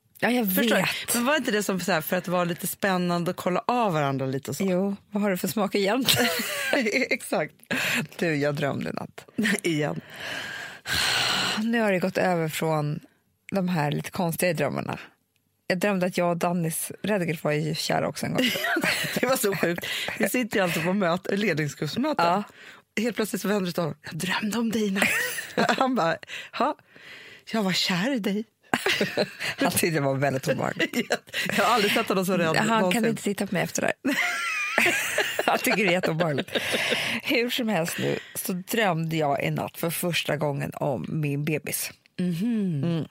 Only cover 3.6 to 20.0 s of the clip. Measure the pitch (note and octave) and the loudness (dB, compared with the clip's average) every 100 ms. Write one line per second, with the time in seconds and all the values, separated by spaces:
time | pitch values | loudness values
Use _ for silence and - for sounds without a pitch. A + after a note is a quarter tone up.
3.6 | - B3 A3 D#3 C#3 C3+ C3 C3+ - D3 | 0 2 2 2 2 0 -2 -4 -4 -2
4.6 | G3 F3+ G3+ G3 _ G#3 G#3 F#3 G3+ A3 | 0 2 0 -2 _ -2 0 0 -2 0
5.6 | G3 G3+ G3 A#3+ A3 - A#3 - - D5 | 0 2 2 2 2 2 2 0 -4 -4
6.6 | G5 A#4 A3 C4+ - B3 - G#3 D#3 - | 0 0 2 0 0 -2 -2 -2 -2 -6
7.6 | - C4 - A#3+ E3 - F3 D3 C#3+ D3 | -8 -4 -2 -2 -4 -2 0 2 0 0
8.6 | C#3+ - D#2+ - - - - - G#3+ - | -2 -2 -4 -6 -10 -16 -12 -2 0 2
9.6 | F3 D3+ D3 E3 - - - - - - | 0 0 0 -4 -8 -12 -10 -8 -8 -10
10.6 | - - - - - - - - - - | -12 -12 -4 -2 0 0 0 0 -2 -2
11.6 | A3 A#3 G#3+ F#3 F#3 - F#3 E3+ D#3+ - | 0 4 4 4 2 2 2 2 0 0
12.6 | D#3+ D#3 D3 D3+ - _ _ _ - F#3+ | 0 2 0 -4 -8 _ _ _ -4 -2
13.6 | F3+ F3 D3 D#3 D#3 - E3+ D#3+ F3+ D3+ | 0 2 2 0 -4 -2 -2 2 0 2
14.6 | C#3 C#2 - - - _ _ _ _ _ | 0 -2 -4 -6 -10 _ _ _ _ _
15.6 | - F#3 G3+ F#3+ F3+ F3+ F3 E3+ F3 F3+ | -2 0 2 2 0 2 0 2 0 0
16.6 | E3 E3 - - F#3+ G#3 E3+ D#3+ D#3 D3+ | 0 -2 -6 -6 -2 0 0 -2 0 0
17.6 | D#3 E3 - D#3+ - - - - B3 - | -2 -2 0 0 0 -2 -2 2 2 0
18.6 | - E4+ - - - - B3+ C4 G3+ F#3 | 0 0 0 0 -2 0 2 2 0 0
19.6 | E3+ F3 - - | 0 -2 -4 -6